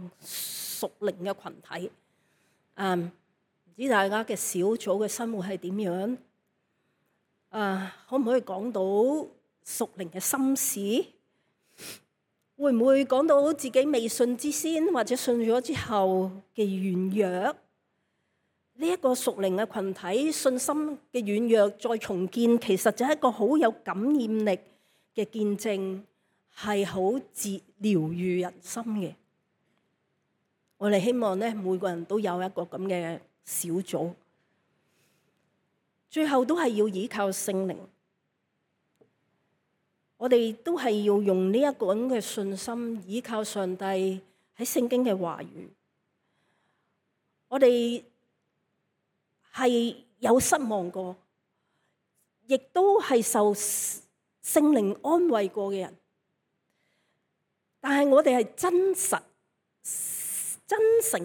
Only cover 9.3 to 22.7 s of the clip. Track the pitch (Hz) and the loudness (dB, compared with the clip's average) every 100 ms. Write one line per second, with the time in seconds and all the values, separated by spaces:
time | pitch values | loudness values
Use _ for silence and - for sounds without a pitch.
9.3 | _ _ _ - - 226 190 175 185 - | _ _ _ -10 -6 -6 -8 -12 -8 -4
10.3 | 269 269 269 - 202 202 247 - _ _ | 0 0 0 -2 -4 -2 -2 -2 _ _
11.3 | _ _ _ _ - - - _ _ _ | _ _ _ _ -20 -20 -20 _ _ _
12.3 | _ _ - 285 233 254 269 269 262 320 | _ _ -2 2 4 6 4 4 2 4
13.3 | 285 294 311 254 262 285 254 226 - 240 | 4 4 0 0 2 2 2 0 0 0
14.3 | 240 302 294 320 320 339 277 220 247 - | 0 -4 -4 -2 0 0 0 -2 -2 0
15.3 | 240 226 247 254 269 - 208 190 185 185 | 0 2 0 0 -6 -2 0 2 2 0
16.3 | 190 - - 202 190 190 180 190 202 190 | -6 -10 -4 -2 -2 -2 -2 0 0 0
17.3 | 180 233 - _ _ _ _ _ _ _ | 0 -4 -4 _ _ _ _ _ _ _
18.3 | _ _ _ _ 240 320 359 262 247 214 | _ _ _ _ -6 -4 0 0 0 -2
19.3 | 202 196 185 220 220 190 185 180 220 311 | -2 0 0 -2 -4 -6 -6 -2 0 0
20.3 | 302 269 254 277 294 302 277 _ 247 202 | 0 0 0 -2 -2 -4 -8 _ -6 -2
21.3 | 208 233 220 202 208 240 220 - 185 190 | 0 4 4 4 0 -4 -4 -4 -4 -2
22.3 | 233 233 233 226 | 2 4 4 2